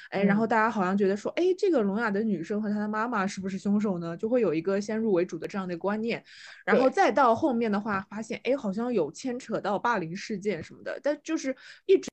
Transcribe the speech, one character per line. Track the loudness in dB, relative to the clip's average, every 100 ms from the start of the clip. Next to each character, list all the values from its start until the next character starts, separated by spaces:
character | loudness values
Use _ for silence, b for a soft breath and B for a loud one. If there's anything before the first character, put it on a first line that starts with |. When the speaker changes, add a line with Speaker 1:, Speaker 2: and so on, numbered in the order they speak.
| B
Speaker 1:
哎， | 0
Speaker 2:
嗯。 | 2
Speaker 1:
然 | 4
后 | 2
大 | 4
家 | 2
好 | 2 0
像 | 2
觉 | 2
得 | 0
说， | -2
哎， | 0 0 2
这 | 2
个 | 4
聋 | 2 0
哑 | 0
的 | 0
女 | 0 -2
生 | -2 -4
和 | -2
她 | -2
的 | -2
妈 | -2 -2
妈 | -2 -2
是 | -4
不 | -6
是 | -4
凶 | 0 2
手 | 2 -2
呢？ | -4 -4
就 | 0
会 | 2
有 | 4
一 | 2
个 | 0 -2
先 | -2 -2
入 | 2
为 | 2 2
主 | -4
的 | -6
这 | -6
样 | -6
的 | -4
观 | -2 -2
念， | -2 -4 B B B B 2
然 | 4
后 | 4
再 | 4 4
到 | 6 4 4
后 | 2
面 | 0 0
的 | -2
话， | -2 -4
Speaker 2:
对。 | -6 -12
Speaker 1:
发 |
现， | -10 -6 -2
哎， | -2
好 | -2
像 | -4 -2
有 | 0 -2
牵 | -4 -8 -8
扯 | -6 -4
到 | -2 -2
霸 | 0 -2
凌 | -4 -8
事 | -8 -6
件 | -4 -6
什 | -8
么 | -12
的， | -10 -6
但 | -4 -4
就 | -4 -4
是 | -4 -8 B B 2
一 | 2 2